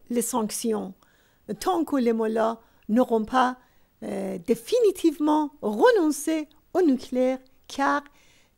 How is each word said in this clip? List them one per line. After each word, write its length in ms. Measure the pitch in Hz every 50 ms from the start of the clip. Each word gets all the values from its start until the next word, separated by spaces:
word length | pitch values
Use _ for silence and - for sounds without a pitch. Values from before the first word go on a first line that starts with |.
| _ -
les 120 | 240 240 226
sanctions 720 | - - 247 220 208 - - - 233 220 208 196 185 190 _ _ _ _ _ _ _ _ _ _ - 214 -
tant 240 | - 370 370 339 311
que 120 | - -
les 160 | 277 240 233 226
mollahs 480 | 226 226 220 220 226 220 226 226 226 _ _ _ _ _ -
n'auront 360 | 208 247 254 - 233 226 214
pas, 340 | 214 - 262 247 247 254 - _ _ _ _ _ _ _ _ 226
euh, 360 | 214 208 196 196 190 190 190 170
définitivement 1040 | - 233 - - - - 508 480 403 - - - 330 294 - 294 302 302 302 302 285 - - -
renoncé 840 | 202 214 214 302 392 480 427 330 311 285 - - - 320 320 311 - _ _ _ _ -
au 80 | 339 381
nucléaire, 560 | 311 262 247 - - - 247 254 254 262 262 262 _ _ _ _ -
car 340 | - - 277 277 285 285 285 - _ _ _ _ _ _ _ _ _